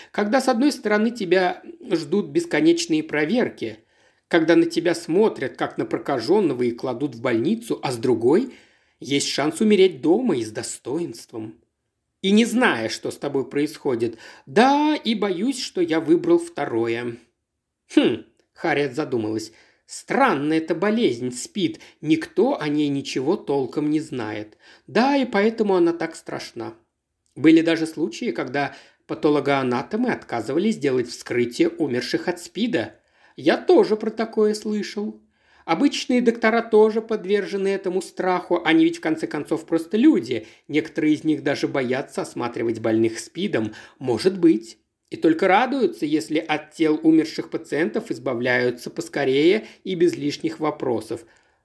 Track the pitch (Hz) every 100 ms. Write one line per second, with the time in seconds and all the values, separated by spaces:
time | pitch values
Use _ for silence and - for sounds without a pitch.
0 | - - 208 262 254 233 285 277 208 214
1 | 226 240 180 185 180 - - - - 170
2 | 147 196 170 147 170 151 156 170 - 156
3 | 156 151 156 240 - - 113 104 _ _
4 | _ _ _ 170 160 170 165 170 160 165
5 | - 170 220 - 127 - 143 - 139 165
6 | - 139 117 202 175 123 123 117 135 120
7 | 147 120 123 117 139 226 - - 147 120
8 | 123 117 117 170 262 - _ _ _ _
9 | 123 139 - - 143 156 220 208 185 151
10 | 143 196 254 139 110 107 113 - - 147
11 | 165 113 - 120 110 - _ _ _ _
12 | _ _ 190 208 226 220 233 127 110 -
13 | 127 - 147 139 123 143 147 151 147 123
14 | 113 - - - - 135 254 285 302 302
15 | 214 220 202 170 233 262 - - 170 160
16 | 143 170 165 170 170 - 139 117 117 117
17 | 120 117 _ _ _ _ _ _ _ -
18 | 226 110 - _ _ _ 170 143 143 123
19 | 147 127 107 110 - _ _ _ _ -
20 | - 165 - 156 147 160 160 165 202 220
21 | 202 120 127 - - - 170 - - _
22 | 151 156 160 - 233 285 151 147 147 139
23 | 131 143 131 208 - 143 127 - 151 151
24 | 143 131 107 107 104 _ _ - - 135
25 | 262 285 254 208 214 226 208 185 170 170
26 | 165 - - 143 - 117 113 - _ _
27 | _ _ _ - 147 165 160 160 156 -
28 | 151 - 240 180 135 135 135 - - _
29 | _ 165 156 147 143 139 127 123 - 214
30 | 247 156 - 120 107 143 208 170 139 127
31 | 120 - - 120 120 - 170 - 147 120
32 | 127 156 - 170 - - 233 151 104 -
33 | _ _ _ - 139 247 - 349 202 214
34 | 220 220 220 - 214 208 220 214 180 -
35 | 214 214 _ _ _ _ - 165 285 -
36 | - 247 233 226 220 226 226 214 214 220
37 | 220 214 180 202 185 196 196 196 196 185
38 | 185 - 185 180 180 175 156 160 160 165
39 | 165 156 156 151 143 160 - 165 160 214
40 | 294 233 117 117 - - _ 151 151 -
41 | 156 147 151 143 139 139 151 135 123 127
42 | - - 165 - 120 120 117 110 113 110
43 | 113 113 - - 202 127 107 - - _
44 | 131 117 196 196 170 - - - _ _
45 | _ - 160 156 190 190 254 277 202 -
46 | 151 151 147 156 165 151 - - 156 156
47 | 151 160 156 - - 180 - 143 185 226
48 | - 123 135 120 123 123 123 123 - -
49 | - 156 139 135 160 214 - - - 180
50 | 170 139 143 139 156 - 151 147 139 113
51 | - 117 - _ _ _